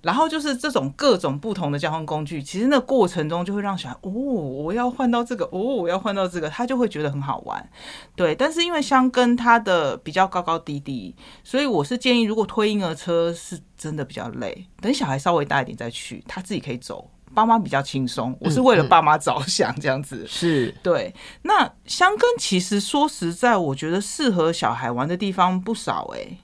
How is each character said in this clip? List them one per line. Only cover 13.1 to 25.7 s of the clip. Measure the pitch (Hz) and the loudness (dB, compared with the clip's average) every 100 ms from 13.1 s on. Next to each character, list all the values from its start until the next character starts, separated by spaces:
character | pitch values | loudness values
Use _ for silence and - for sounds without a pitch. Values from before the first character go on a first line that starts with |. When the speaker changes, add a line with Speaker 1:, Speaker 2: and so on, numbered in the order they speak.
| 170 170 | 0 0
Speaker 1:
是 | 170 - 170 - _ | -2 -10 -14 -16 _
真 | 156 | -8
的 | 156 139 | -6 -8
比 | |
较 | - - | -8 -10
累， | 123 110 - 185 - | -8 -8 -10 -16 -8
等 | 196 | -2
小 | 277 165 | -2 0
孩 | 135 | 0
稍 | 185 | 2
微 | 175 | 2
大 | 143 143 | 2 0
一 | 127 | -2
点 | 113 | -8
再 | 117 | -10
去， | - - 104 - | -10 -12 -14 -12
他 | - | -12
自 | 185 | -6
己 | 202 | -8
可 | - | -6
以 | 123 | -10
走， | - - - _ - | -10 -14 -14 _ -4
爸 | - 226 | 2 4
妈 | 226 | 4
比 | 160 | 2
较 | 139 | -2
轻 | 139 139 127 | -2 -2 -2
松。 | - 120 127 | -2 -4 -2
我 | 165 | 0
是 | 156 | 4
为 | 254 208 | 6 6
了 | |
爸 | 156 175 | 6 6
妈 | 156 151 | 6 2
着 | 147 127 139 | 2 -2 -2
想 | - 135 131 | 0 0 0
这 | 143 | -2
样 | 131 | -2
子。 | 143 123 | -4 -10
Speaker 2:
嗯， | |
嗯。 | - | -10
是。 | - 170 151 120 - | -2 0 2 0 -2
Speaker 1:
对， | 180 156 92 - - - | 0 0 0 -10 -20 -14
那 | - 415 262 - - | 2 2 2 -2 -10
箱 | - 359 427 | 2 4 4
根 | 480 480 | 2 2
其 | - 185 | 0 0
实 | 180 202 | 2 -2
说 | 202 196 202 | 0 2 2
实 | - 170 | 0 -6
在， | 170 247 214 | 0 2 4
我 | 160 139 | 2 -2
觉 | 156 | -2
得 | 180 | -2
适 | 202 - 277 | -2 0 2
合 | 185 160 | 4 2
小 | 165 127 | 2 0
孩 | 117 123 | 0 -4
玩 | 120 143 | -2 -2
的 | 175 | -2
地 | 202 | -2
方 | 185 180 185 | 2 2 2
不 | 185 | -2